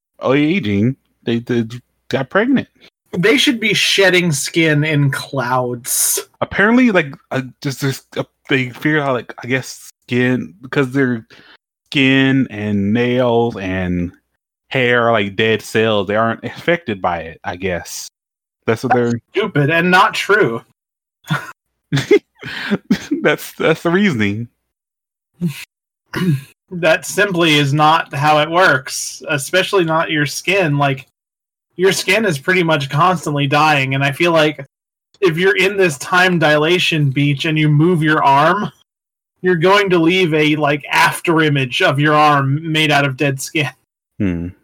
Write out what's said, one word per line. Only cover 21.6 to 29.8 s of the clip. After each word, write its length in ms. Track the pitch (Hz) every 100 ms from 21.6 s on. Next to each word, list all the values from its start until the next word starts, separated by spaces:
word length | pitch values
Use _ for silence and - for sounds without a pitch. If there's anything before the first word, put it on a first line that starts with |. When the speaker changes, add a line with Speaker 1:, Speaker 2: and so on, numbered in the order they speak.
| _ _ - 135 - 415 _ _ - - - 202 - - - 311
Speaker 1:
That's, 300 | 165 156 -
that's 300 | - - 160
the 60 | 170
reasoning. 560 | 180 208 120 101 107 120 _ _ _ _ _ _ _ _ - 175 - - _ _ _ _
Speaker 2:
<clears throat> 60 | - 185 135 - _ -
That 320 | 180 165 175
simply 520 | - 190 208 170 170 147
is 180 | 139
not 400 | 151 151 165 -
how 240 | 139 151 151
it 100 | 156
works, 720 | 170 185 135 - - - - -
especially 560 | 147 - 185 180 202